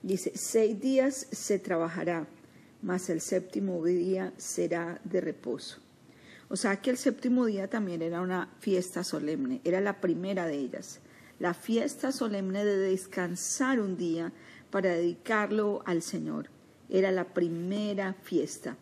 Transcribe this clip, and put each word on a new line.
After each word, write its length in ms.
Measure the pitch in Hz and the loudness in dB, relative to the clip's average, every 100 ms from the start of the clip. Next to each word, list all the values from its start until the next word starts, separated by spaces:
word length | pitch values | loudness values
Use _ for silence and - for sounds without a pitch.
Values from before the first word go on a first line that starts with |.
dice, 280 | 190 190 - | 0 0 -2
"Seis 480 | - - 226 220 208 | -4 2 4 4 2
días 460 | 262 269 262 269 - | 4 4 4 0 -8
se 280 | - - 196 | -8 0 0
trabajará, 680 | - 170 165 165 165 170 151 - - - - - | 2 0 0 0 -2 -2 -4 -12 -20 -20 -20 -10
mas 300 | 196 180 - | -2 -2 0
el 100 | 165 | -2
séptimo 640 | - 185 180 208 196 175 165 | 0 -2 0 -2 -2 0 2
día 480 | 180 180 185 190 - | 2 2 0 -2 -8
será 640 | - - 170 170 170 175 | -8 -2 0 0 -2 -6
de 180 | 170 180 | -2 -2
reposo". 560 | 165 - - 113 - - - - - - - - - | -2 -6 -6 -6 -8 -16 -20 -20 -20 -20 -20 -20 -8
O 60 | 190 | -2
sea 260 | 220 196 | 0 0
que 80 | 269 | 0
el 80 | 254 | 2
séptimo 480 | 277 226 254 247 233 | 0 0 2 2 2
día 240 | 196 196 | 0 -2
también 320 | 226 196 170 | -2 -2 -2
era 200 | 165 170 | -2 -2
una 280 | 185 185 - - | -2 -2 -4 -6
fiesta 420 | - 185 180 175 | 0 0 0 -4
solemne, 580 | 185 151 147 151 131 127 | -4 -2 -2 -2 -2 0
era 160 | 170 185 | 2 2
la 220 | 202 196 | 0 0
primera 460 | 190 170 190 190 170 | 0 0 0 -2 -2
de 80 | 143 | -2
ellas. 460 | 131 - - - - - - - | -4 -6 -12 -18 -20 -20 -20 -4
La 160 | 175 | -2
fiesta 580 | 175 - 226 277 - 269 | -2 0 2 2 -2 -2
solemne 540 | 269 226 202 190 196 208 | 0 0 0 -2 2 2
de 120 | 196 | 4
descansar 1000 | 190 190 - 196 175 180 - - 262 254 | 2 0 -2 -4 -2 -2 -4 0 2 2
un 160 | 202 175 | 2 0
día 380 | 175 165 165 - - - - | 0 0 -2 -8 -20 -20 -4
para 180 | 196 185 | 2 2
dedicarlo 920 | 170 175 170 - 220 202 214 208 202 - | 4 2 0 0 0 2 2 2 0 0
al 160 | 170 | 0
Señor. 480 | - 170 156 151 - - - - - | 0 -4 -4 -6 -8 -14 -20 -20 0
Era 220 | 185 190 | 2 4
la 140 | 185 180 180 | 2 0 0
primera 800 | 170 170 175 202 208 202 190 190 | 0 0 -2 -2 -2 -2 -2 -6
fiesta. 540 | - 170 151 - - 123 | -2 0 0 -6 -10 -10